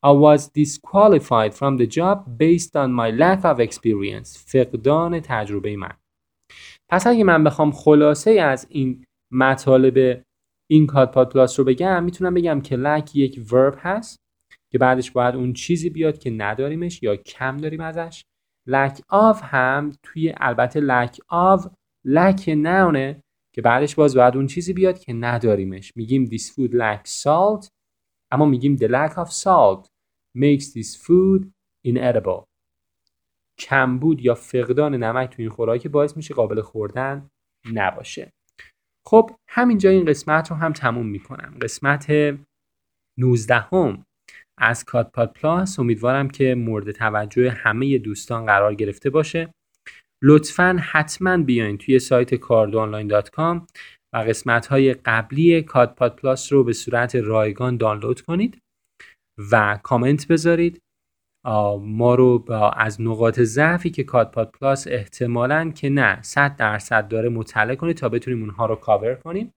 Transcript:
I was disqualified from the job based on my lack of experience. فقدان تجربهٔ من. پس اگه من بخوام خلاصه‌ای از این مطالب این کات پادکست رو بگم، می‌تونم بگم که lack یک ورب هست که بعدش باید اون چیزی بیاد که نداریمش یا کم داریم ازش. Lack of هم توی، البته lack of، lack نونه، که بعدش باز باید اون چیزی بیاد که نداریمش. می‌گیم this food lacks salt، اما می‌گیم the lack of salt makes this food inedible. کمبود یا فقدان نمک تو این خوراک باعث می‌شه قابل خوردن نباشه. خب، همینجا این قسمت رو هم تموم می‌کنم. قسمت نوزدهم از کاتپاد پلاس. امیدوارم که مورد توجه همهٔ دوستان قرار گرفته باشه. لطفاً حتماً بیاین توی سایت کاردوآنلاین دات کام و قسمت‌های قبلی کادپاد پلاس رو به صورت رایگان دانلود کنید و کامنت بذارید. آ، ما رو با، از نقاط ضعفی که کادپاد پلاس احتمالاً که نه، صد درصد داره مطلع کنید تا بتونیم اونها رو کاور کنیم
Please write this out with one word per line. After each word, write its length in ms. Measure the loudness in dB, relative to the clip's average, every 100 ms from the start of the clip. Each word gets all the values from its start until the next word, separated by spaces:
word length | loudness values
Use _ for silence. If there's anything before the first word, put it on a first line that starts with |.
| 6
I 40 |
was 320 | 6 8 6
disqualified 1120 | 2 -2 -2 -4 -2 4 6 4 2 0 0
from 240 | -2 -4 0
the 100 | -2
job 300 | 0 -2 -2 -4 -2
based 360 | 2 2 0 -2
on 140 | -2
my 200 | 0 -2 2
lack 200 | 2 4 0
of 140 | 0
experience. 760 | -2 -2 -2 -2 -4 -10 -16 -20
فقدان 840 | _ 0 0 -2 0 0 0 -6
تجربهٔ 560 | -6 -6 -6 -8 -8 -10
من. 160 | -12 -16 _ _ _ _ _ -20 -20 -20 _
پس 180 | 0 2
اگه 160 | 4
من 200 | 4 6
بخوام 280 | 4 2 -2
خلاصه‌ای 680 | 0 4 6 6 2 2 2
از 280 | 2 -2 -6
این 360 | -6 -4 -6 _ _ _
مطالب 920 | 0 2 2 4 4 4 4 0 0 _ _ _ _ _
این 160 | 4 4
کات 240 | 4 2
پادکست 480 | 2 2 4 2 2
رو 60 | 0
بگم، 380 | 2 0 0
می‌تونم 300 | -2 -4 -2
بگم 280 | 0 0 -2
که 160 | -4 -4
lack 380 | -2 -2 -2 -2
یک 300 | -2 -2 -2
ورب 240 | 2 2 0
هست 380 | -6 -6 -8 -20 _ _ _ _ _
که 60 | 2
بعدش 340 | 2 2 -2
باید 240 | -2 -2 -2
اون 180 | -6
چیزی 360 | -8 -4 -4 -4
بیاد 280 | -4 -4 -4
که 120 | -8
نداریمش 720 | -6 -6 -4 -6 -6 -8 -6
یا 120 | -4 -4
کم 420 | -8 -10 -8 -6
داریم 240 | -10 -10
ازش. 420 | -10 -10 -12 -14 _ _ _ _ -6
Lack 280 | -2 -2 -6
of 420 | _ 2 2 2
هم 480 | -2 -2 0 -2 -6 -12
توی، 300 | -16 -6 -6 -2
البته 440 | -4 0 -2 -2
lack 300 | 0 0 -2 -8
of، 540 | _ 0 2 2 0 _ _ _ 0
lack 400 | 2 4 2 -2
نونه، 720 | -2 0 2 2 2 -2 -8 _ _ _ -2
که 60 |
بعدش 340 | 2 2 0 2
باز 200 | 2 6
باید 200 | 4 4
اون 120 | -4
چیزی 260 | -6 -6
بیاد 260 | 0 0 0
که 140 | -8
نداریمش. 840 | -6 -4 -2 0 0 -2 -10 -16 -14
می‌گیم 280 | -4 -2 -2
this 180 | -4
food 280 | -10 -6 -2
lacks 380 | 0 -2 -4 -8 -6
salt، 440 | 0 2 2 -2 -10 _ _ _ _ _ _
اما 140 | 0 2
می‌گیم 320 | 2 0 0
the 100 | 0
lack 240 | 0 -2
of 180 | -6 -10
salt 580 | -6 2 4 6 2 _ _ _ _ _ -2
makes 280 | 2 2 -2
this 300 | -12 -12 -14
food 520 | 0 2 4 0 -2 _ _ _ -4
inedible. 560 | -2 0 0 -2 -6 _ _ _ _ _ _ _ _ _ _ _ _
کمبود 600 | -4 0 0 0 -2 0
یا 140 | 0 -2
فقدان 600 | -4 -6 -2 -2 -2 -2
نمک 340 | -4 -4 -6
تو 120 | -8
این 80 | -12
خوراک 380 | -6 -4 -2 -2
باعث 300 | -2 -2 -4
می‌شه 160 | -12
قابل 280 | -4 -2 -2
خوردن 680 | -6 -8 -8 -6 -8 -8 -14 _ _ _ -10
نباشه. 580 | -4 -2 -4 -16 -16 -16 _ _ _ -20 _ _ _ 2
خب، 240 | 4 4 -4 _
همینجا 420 | -2 0 2 4
این 160 | 4 2
قسمت 460 | -2 0 -2 -2
رو 60 | -4
هم 160 | -4
تموم 340 | -2 -4 -4 -6
می‌کنم. 500 | -10 -12 -18 -18 -12
قسمت 500 | -10 -4 -2 -2 0 0 0 -4 _ _ _ _ _ _ _ -2
نوزدهم 880 | 0 0 2 -2 0 0 0 -2 -12 _ _ -20 _ _
از 280 | 0 0 -4
کاتپاد 480 | -4 -4 -4 -6
پلاس. 460 | _ -2 -2 -4 -4
امیدوارم 500 | -2 -2 0 -2 -4
که 260 | -2 -2 0
مورد 360 | -4 -6 -8
توجه 580 | -6 -4 -4 -4 0 0
همهٔ 480 | 0 -2 0 0 -2
دوستان 480 | -4 -12 -8 -8 2
قرار 300 | 2 2 0
گرفته 340 | -6 -4 -4
باشه. 440 | -2 -2 -6 -8 _ _ _ -20 -20 _ _
لطفاً 540 | 6 6 4 0 0 0
حتماً 560 | -2 -2 -2 -4 -2 0
بیاین 400 | 0 0 -2 -6
توی 220 | 2 0
سایت 360 | 4 0 2 -4
کاردوآنلاین 720 | 0 2 2 -2 -4 -6 -2
دات 220 | -2 -2
کام 380 | -4 -4 -4 -10 -20 -20 _ _
و 40 | -6
قسمت‌های 760 | -4 -4 0 -2 0 2 2
قبلی 680 | 0 -2 -2 -2 2 4 2
کادپاد 540 | 0 2 2 2 -4 -2
پلاس 380 | -4 -4 0
رو 100 | 2
به 100 | 2
صورت 420 | -2 -4 -4 -2 -2
رایگان 640 | -2 0 0 -2 -4 -2
دانلود 440 | -2 -2 -6 -8
کنید 400 | -4 -4 -4 -6 _ _ _ _ -20 _ _ -16 0
و 280 | 2 2 -2
کامنت 440 | -2 0 0 -2 0
بذارید. 540 | 0 2 0 -2 -4 _ _ _ _ _ _ -4
آ، 320 | 0 0 -2
ما 380 | -6 0 2 4
رو 240 | 4 4
با، 320 | -2 -2 -2
از 300 | 0 -4 -4
نقاط 380 | -6 0 0 2
ضعفی 500 | 0 2 0 0 -4
که 140 | -8
کادپاد 480 | -2 0 0 -2 -6
پلاس 360 | _ -4 -2 -4
احتمالاً 840 | -8 -8 -8 -4 -2 0 -2 -4 -6
که 140 | -4
نه، 320 | 2 2 0
صد 340 | -4 -2 -2 0
درصد 520 | -4 -4 -2 -2 -2
داره 220 | -4 -4
مطلع 460 | -4 -6 -4 -2 -2
کنید 220 | -6 -4
تا 120 | -4
بتونیم 320 | -4 -6 -8
اونها 240 | -8 -6 -4
رو 100 | -4
کاور 400 | 0 0 0 -8
کنیم 360 | -8 -10 -10